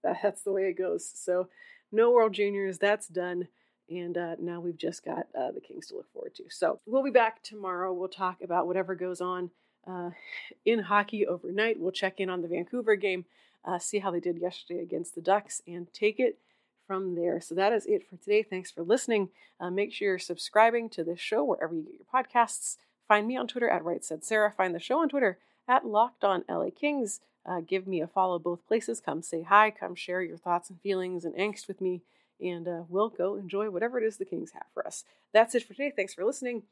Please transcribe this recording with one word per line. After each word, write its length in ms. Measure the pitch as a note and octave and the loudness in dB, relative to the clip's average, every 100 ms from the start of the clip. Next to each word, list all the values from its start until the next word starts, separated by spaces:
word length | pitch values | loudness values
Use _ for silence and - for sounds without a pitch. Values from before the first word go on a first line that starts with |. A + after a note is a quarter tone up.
that, 160 | F3+ F3 | -2 0
that's 200 | G#3 G3 | -2 -2
the 100 | G3+ | -4
way 120 | G3 | 0
it 140 | F#3+ F3+ | 0 -2
goes. 320 | F#3 F3 - - | -4 -4 -8 -10
So 320 | - F3+ F3+ _ - - _ | -2 -2 -2 _ -20 -20 _
no 200 | G#3+ A#3 | 4 6
World 220 | A#3+ A3 | 8 6
Juniors, 440 | F#3+ G3+ G3+ G3 F3 | 4 0 0 -4 2
that's 300 | G3+ G#3 - | 2 2 -2
done. 400 | F3 F3+ F3 F3 _ _ _ _ | -6 -4 -4 -6 _ _ _ _
And, 280 | F3 F3 E3+ | -8 -4 -4
uh, 180 | E3+ E3 | -4 -4
now 220 | F3 F3 | -6 -6
we've 180 | F3 E3 | -6 -4
just 280 | D#3+ E3+ - | -6 -6 -6
got, 220 | - - | -6 -6
uh, 180 | - B2+ | -4 -4
the 100 | - | -4
Kings 260 | - - - | -12 -16 -12
to 80 | - | -14
look 160 | - | -12
forward 240 | - - - | -12 -12 -14
to. 80 | - | -16
So 320 | - - - - | -2 0 0 0
we'll 180 | C4 | 2
be 60 | C4+ | 6
back 320 | A#3+ A3+ A3 | 6 6 0
tomorrow. 520 | - G#3+ F#3+ F3+ F#3 | -16 -8 -4 -2 -2
We'll 160 | F3+ F#3+ | -2 -4
talk 320 | F#3 F#3 F3+ | -2 -4 -4
about 260 | F3+ F3 E3+ | 0 0 2
whatever 280 | F#3 F#3 F3+ | 0 -2 -4
goes 260 | F3+ F3 | -4 -4
on, 280 | F3+ F3+ F3+ _ _ _ - | -4 -4 -6 _ _ _ -12
uh, 200 | F#3 F3 E3+ - - - - - | -8 -8 -10 -14 -14 -14 -2 2
in 140 | A3+ | 2
hockey 460 | F3+ G3+ G3+ G#3+ G3 | 4 2 2 0 0
overnight. 540 | F3 - G3 A3+ A3 | 0 -4 0 0 0
We'll 140 | F3 | -2
check 260 | F#3 F#3+ - | -2 -4 -2
in 100 | F#3 | -4
on 120 | F3+ | -2
the 80 | E3+ | -2
Vancouver 480 | E3+ F3 B3 A3 G#3 | -4 -4 -2 2 2
game, 260 | G3 F#3 F3 _ _ _ | 2 -2 -6 _ _ _
uh, 160 | - F3+ | -6 -4
see 200 | - G#3 | -2 -2
how 120 | F#3+ | 0
they 80 | F3 | -2
did 200 | F3+ E3+ | -2 -2
yesterday 420 | F3 - - F3 | -4 -6 -8 -8
against 340 | F3 - F3 - | -4 -6 -6 -4
the 60 | |
Ducks, 400 | E3 G3+ G3+ - - | 2 2 2 -12 -10
and 260 | F3 E3+ | -12 -10
take 260 | - G#3 G#3+ | 0 0 4
it 180 | B3+ - _ _ _ _ _ | 0 0 _ _ _ _ _
from 300 | F#3+ F#3+ E3+ | -4 -2 0
there. 240 | F3 F3 | 0 0
So 160 | - E3+ | -4 2
that 160 | G3 | 2
is 140 | A3+ - | 2 2
it 200 | G3+ - | 0 -2
for 120 | F3+ | -14
today. 260 | - G#3 | 2 2
Thanks 280 | A3 F#3 F3 | 2 -6 -8
for 120 | - | -10
listening. 460 | E3+ B3 - A3 F#3+ _ _ _ | 2 2 4 2 2 _ _ _
Uh, 120 | F3+ | -4
make 240 | F#3 G3+ | -2 -2
sure 160 | - G3+ | 0 0
you're 100 | F3+ | 0
subscribing 680 | - F3 - G#3+ A3+ A#3 A3+ | -4 -8 2 6 6 4 -4
to 160 | - E3 | -6 -4
this 160 | F3 | -4
show 240 | - A3 C#4+ | -2 0 2
wherever 280 | - D#3+ | 0 0
you 100 | E3 | -4
get 100 | D#3 | -6
your 300 | - - B3+ | -16 -2 -2
podcasts. 520 | C4 A#3+ A3+ - - - _ _ _ | 2 2 2 0 -8 -10 _ _ _
Find 180 | G#3 G#3+ | 4 4
me 120 | B3+ | -4
on 100 | B3 | -4
Twitter 220 | B3 - | 0 2
at 160 | F3 E3 | 2 0
Right 180 | E3+ | -4
Said 220 | - D#3 - | -6 -10 0
Sarah. 260 | A3 G#3+ | 4 4
Find 240 | G3+ F#3 E3+ | 4 0 0
the 40 | |
show 200 | - C#4 | 0 2
on 80 | D#4+ | 2
Twitter 300 | C#4+ A3 F3+ _ _ - | 2 2 0 _ _ 2
at 200 | B3+ A#3 | 2 4
Locked 400 | G#3 A#3+ _ G3+ | 4 4 _ 2
On 180 | F#3 - | 2 0
L 120 | E3+ | -2
A 100 | - | -2
Kings. 500 | - D4 C#4+ G#3+ - _ _ - | -2 -2 0 -2 -6 _ _ -6
Uh, 160 | F3 | -6
give 260 | E3 F#3+ F#3+ | -2 -2 0
me 140 | F3+ | -2
a 60 | E3+ | 0
follow 300 | G3 F#3 F3 | 2 2 2
both 300 | D#3+ F3 _ | -2 -4 _
places. 320 | A3 A3 A3+ | 0 0 -6
Come 220 | - D#3 | -4 -6
say 220 | - E3 | -4 -6
hi. 280 | E3 G3+ G#3+ | 4 6 6
Come 240 | G#3+ - F3+ | 2 -10 -8
share 260 | - F3+ | -4 -4
your 160 | F3+ E3+ | -4 -6
thoughts 320 | F3+ F3 - | -2 -2 -2
and 120 | F3+ | -8
feelings 420 | G3+ F#3 F#3 F3+ | -2 -2 -2 -4
and 100 | E3 - | -6 -2
angst 340 | G#3 G3+ - | -2 -4 -12
with 100 | F#3+ | -4
me. 220 | F#3 F3+ _ _ _ _ | -2 -2 _ _ _ _
And, 280 | F3+ F3 E3+ | -8 -6 -6
uh, 140 | E3+ E3+ | -6 -4
we'll 220 | F#3 A3 | 0 0
go 260 | - F3+ G#3 | 0 -4 -4
enjoy 360 | F#3 G3 G#3+ | -6 -4 -2
whatever 260 | F3+ A#3 B3+ | -2 -2 0
it 80 | A3 | -2
is 120 | G3+ | -4
the 80 | F#3+ | -8
Kings 260 | E3+ E3 | -6 -8
have 160 | - - | -14 -12
for 140 | - - | -10 -8
us. 180 | - - _ _ | -10 -16 _ _
That's 220 | G#3+ A3+ B3 | 6 6 2
it 80 | |
for 100 | - | -4
today. 180 | F#3+ C#4+ C4+ | -6 -4 -2
Thanks 180 | F#3+ | -6
for 100 | - | -2
listening. 400 | G3+ - B3 A#3 - | -2 -2 -6 -6 -10